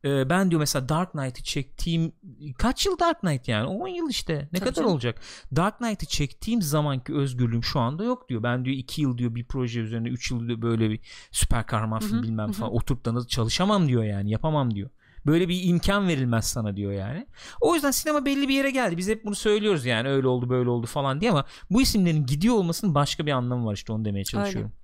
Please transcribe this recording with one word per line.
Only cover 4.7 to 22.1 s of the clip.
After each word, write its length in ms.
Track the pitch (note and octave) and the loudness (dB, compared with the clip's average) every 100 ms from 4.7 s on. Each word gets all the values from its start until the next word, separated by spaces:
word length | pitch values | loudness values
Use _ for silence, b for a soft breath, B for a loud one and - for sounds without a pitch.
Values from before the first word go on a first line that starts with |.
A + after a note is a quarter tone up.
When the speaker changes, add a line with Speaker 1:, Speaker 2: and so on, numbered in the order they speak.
Speaker 2:
canım. 160 | E4 C4 | 0 0
Speaker 1:
olacak? 300 | D#3+ A#2+ A2 B B B B2+ | 0 -2 -6 B B B 0
Dark 220 | F#3 - | 0 0
Knight'ı 280 | A#3 G#3 - | -6 -4 -4
çektiğim 560 | - C#3+ - - A#3 | -2 -2 -4 -2 0
zamanki 520 | D#3+ D3+ D3 C3 B2 | 2 0 0 -2 -2
özgürlüğüm 500 | D3+ C#3 B2 B2 A#2 | -2 -2 0 0 0
şu 160 | A#2+ D3 | 0 0
anda 240 | A#2+ D#3 | 0 0
yok 260 | A3+ B3 - | -4 -4 -4
diyor. 140 | A#2+ | -4
Ben 220 | A#2+ B2 B2+ | -2 -2 -2
diyor 120 | C3+ | -4
iki 240 | B2 - | -6 -2
yıl 160 | C#3+ A#2+ | -2 0
diyor 180 | B2 A#2 | -2 -4
bir 100 | A#2+ | -6
proje 340 | C3+ B2 A#2 | -4 -2 -2
üzerine, 260 | A2 A2+ A2+ | -4 -4 -4
üç 220 | B2 - | -4 -4
yıl 160 | B2 A#2 | -4 -4
diyor 140 | A#2 | -2
böyle 280 | A#2 A2+ A2 | 0 2 2
bir 100 | G#2+ B B B | 0 B B B
süper 340 | - - A#2+ G#2+ | -2 2 2 2
kahraman 360 | A2 A2 A2 | -2 -2 -2
Speaker 2:
Hı 40 | G#2+ | -2
hı, 40 | |
Speaker 1:
film 140 | A2+ | -2
bilmem 220 | A2+ A2 G#2+ | -2 -2 -4
Speaker 2:
hı 40 | |
hı. 40 | |
Speaker 1:
falan 200 | G#2 A2 | -4 -2
oturup 320 | A2 - A#2+ - | -2 0 -2 0
da 80 | |
nasıl 140 | A#2 B2 | -4 -2
çalışamam 600 | - A2 - F#3+ G#3 D#3+ | -2 -2 0 2 4 4
diyor 160 | B2 | 2
yani, 280 | G#2+ G2+ G2+ | 0 -2 -2
yapamam 440 | G#2+ D#3+ D3+ B2+ G2+ | 0 0 0 0 -2
diyor. 140 | F#2+ _ b b - | -6 _ b b 2
Böyle 240 | E3 F3+ | 2 2
bir 140 | F3+ | 0
imkan 440 | F3+ F3 - G3+ F#3+ | 2 2 4 2 2
verilmez 380 | D3+ B2+ A#2 - | 2 2 2 0
sana 300 | - G#2+ G2+ | -2 -4 -2
diyor 160 | G2+ | -4
yani. 360 | G2+ G2 D3 C4+ B B B | -4 -4 -8 -10 B B B
O 140 | A#4 E4+ | 2 4
yüzden 160 | C#4 | 2
sinema 340 | C4 D#4 D4 C4+ | 0 0 0 0
belli 220 | C#4 C#4 | 2 4
bir 60 | |
yere 180 | C4+ C#4 | 4 4
geldi. 260 | C4 A#3 E3+ | 2 0 0
Biz 100 | F#3 | -2
hep 180 | A3 G#3 | -2 -2
bunu 100 | G3+ | -2
söylüyoruz 500 | A3 G#3+ G#3 F3 B2 | 2 4 4 2 2
yani 240 | A2+ C3 | 0 2
öyle 180 | C#3 C3 | 2 4
oldu 220 | B2+ B2 | 2 2
böyle 200 | B2+ B2 | 2 2
oldu 180 | A#2+ A#2 | 2 0
falan 340 | D3+ C#3 C3+ | -2 0 0
diye 100 | A3 | 2
ama 140 | D#3+ - B B | 2 0 B B
bu 120 | G3 | 2
isimlerin 440 | C4+ G#3+ F3+ | 4 4 4